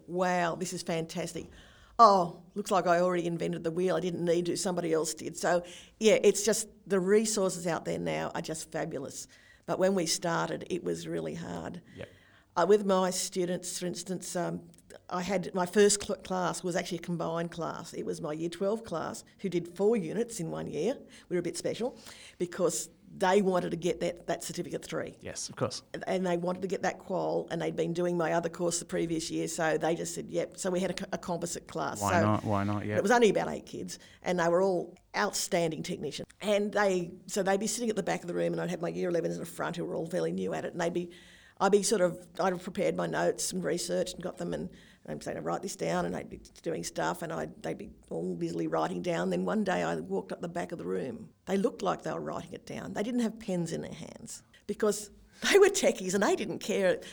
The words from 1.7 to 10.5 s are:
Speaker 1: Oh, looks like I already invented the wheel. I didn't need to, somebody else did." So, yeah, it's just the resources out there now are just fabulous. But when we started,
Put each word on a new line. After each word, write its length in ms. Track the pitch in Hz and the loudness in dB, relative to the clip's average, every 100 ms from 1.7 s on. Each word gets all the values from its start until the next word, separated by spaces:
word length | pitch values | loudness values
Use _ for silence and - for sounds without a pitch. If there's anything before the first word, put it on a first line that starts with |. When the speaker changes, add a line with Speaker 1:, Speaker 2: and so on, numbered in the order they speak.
| - - - | -20 -2 8
Speaker 1:
Oh, 420 | 226 196 170 - - 202 | 10 10 4 -4 -12 -8
looks 160 | 202 | 0
like 160 | 196 175 | 2 6
I 140 | 170 | 6
already 260 | 180 180 170 | 4 2 0
invented 360 | 170 170 170 | -2 -2 -2
the 60 | 165 | -2
wheel. 260 | 165 185 165 | 0 2 2
I 40 | |
didn't 260 | 180 170 170 | 0 0 2
need 220 | 170 175 | 4 2
to, 100 | - | 0
somebody 340 | 190 175 170 | 0 -2 0
else 220 | 160 160 | 0 0
did." 240 | - - 156 | -4 -8 -2
So, 260 | 185 175 175 - - - | 2 2 0 -10 -18 2
yeah, 180 | 220 185 | 6 8
it's 200 | 208 196 | 8 6
just 240 | - 208 - - - | 4 2 -2 -10 0
the 120 | 196 | 2
resources 680 | 180 214 220 214 190 170 170 | 6 6 6 2 2 0 -2
out 180 | 160 - | -2 -2
there 140 | 165 | -2
now 320 | 170 156 156 | -2 -2 -2
are 80 | - | -4
just 300 | 175 156 - | -6 -8 -6
fabulous. 560 | 160 156 147 135 - - - - - - | -6 -4 -6 -8 -10 -14 -18 -20 -14 -4
But 100 | 170 | 2
when 160 | 185 | 4
we 140 | 196 170 | 4 2
started, 580 | - 175 165 165 | 0 0 0 0